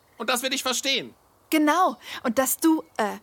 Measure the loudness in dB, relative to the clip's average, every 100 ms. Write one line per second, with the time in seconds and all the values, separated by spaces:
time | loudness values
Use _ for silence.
0 | _ -8 -4 -2 -2 -2 -2 -2 -2 -2
1 | -4 -14 _ _ _ 2 4 4 2 0
2 | -10 -8 -2 0 0 2 2 2 -2 -4
3 | -4 -6